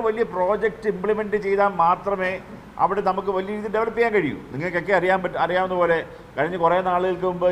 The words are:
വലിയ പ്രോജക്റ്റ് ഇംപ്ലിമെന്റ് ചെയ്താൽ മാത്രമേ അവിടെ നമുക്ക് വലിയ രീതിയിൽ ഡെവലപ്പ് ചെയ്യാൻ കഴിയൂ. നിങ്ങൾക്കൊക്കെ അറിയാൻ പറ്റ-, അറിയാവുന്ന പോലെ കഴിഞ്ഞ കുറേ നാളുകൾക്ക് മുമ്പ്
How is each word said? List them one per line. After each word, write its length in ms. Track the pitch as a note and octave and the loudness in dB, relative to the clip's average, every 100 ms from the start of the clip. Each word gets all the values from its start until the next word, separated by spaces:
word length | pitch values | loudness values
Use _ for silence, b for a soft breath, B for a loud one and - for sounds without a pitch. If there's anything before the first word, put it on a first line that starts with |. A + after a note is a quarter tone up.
| A3+ | 0
വലിയ 180 | A3 G#3+ | 0 -2
പ്രോജക്റ്റ് 540 | F3+ F3+ G#3 G#3+ - G#3+ | 0 0 2 0 -2 -4
ഇംപ്ലിമെന്റ് 460 | F#3 G3+ G#3+ G#3 G#3 G3 | -2 0 -2 0 -2 0
ചെയ്താൽ 240 | G3 G3+ F3+ | 2 2 4
മാത്രമേ 480 | E3 F3+ G3+ G3 F#3 F#3+ - - - - | 2 2 0 -2 -2 -4 -10 -18 -14 -2
അവിടെ 180 | E3 G3 F#3+ | 0 2 0
നമുക്ക് 220 | F#3 F#3+ F#3+ | 0 -2 -2
വലിയ 160 | F#3+ | -2
രീതിയിൽ 180 | G#3+ G#3+ | -6 -4
ഡെവലപ്പ് 240 | G#3+ A3+ A3 | -2 -2 0
ചെയ്യാൻ 140 | A#3 G#3+ | 2 2
കഴിയൂ. 220 | D3+ F#2 - | 0 -4 -10
നിങ്ങൾക്കൊക്കെ 400 | C3 F3 E3+ E3 F#3+ | -8 -4 -4 2 2
അറിയാൻ 200 | F#3 F#3+ | 4 2
പറ്റ-, 140 | F#3 D#3+ | 0 -2
അറിയാവുന്ന 300 | E3 F3+ F#3 F3+ | 0 0 0 2
പോലെ 180 | E3+ E3 - B B - | 2 2 -2 B B -4
കഴിഞ്ഞ 200 | D#3 F3+ | -2 2
കുറേ 140 | E3 F3+ F#3 | 2 2 2
നാളുകൾക്ക് 400 | F3+ F#3 E3+ F#3 | 0 0 0 -2
മുമ്പ് 160 | F3 F3+ | 0 0